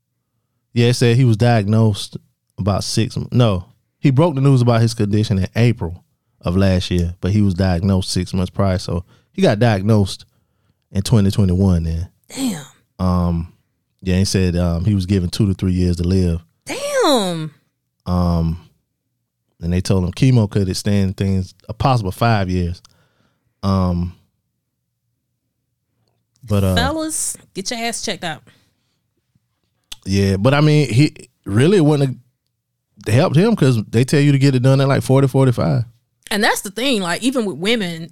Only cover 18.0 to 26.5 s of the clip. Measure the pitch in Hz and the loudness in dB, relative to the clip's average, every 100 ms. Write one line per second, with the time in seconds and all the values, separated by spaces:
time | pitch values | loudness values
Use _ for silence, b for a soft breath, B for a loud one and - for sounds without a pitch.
18 | - 90 87 85 82 82 - _ _ _ | -4 0 0 0 -2 -6 -12 _ _ _
19 | _ _ _ _ _ _ 85 90 - 95 | _ _ _ _ _ _ -4 -4 0 -2
20 | 90 - 135 123 101 104 92 87 104 101 | -2 0 2 2 2 -2 -2 -4 -2 0
21 | 95 - 98 95 90 _ - - 143 123 | -2 -2 -2 -2 -4 _ -16 -4 0 0
22 | 92 - 117 107 92 90 85 87 b b | -2 -2 0 0 0 -2 -4 -6 b b
23 | b b b b _ _ 98 95 90 87 | b b b b _ _ -2 0 0 -2
24 | 87 - _ _ _ _ _ _ _ _ | -6 -10 _ _ _ _ _ _ _ _
25 | _ _ _ _ _ _ _ _ _ _ | _ _ _ _ _ _ _ _ _ _
26 | _ _ _ _ 104 | _ _ _ _ -2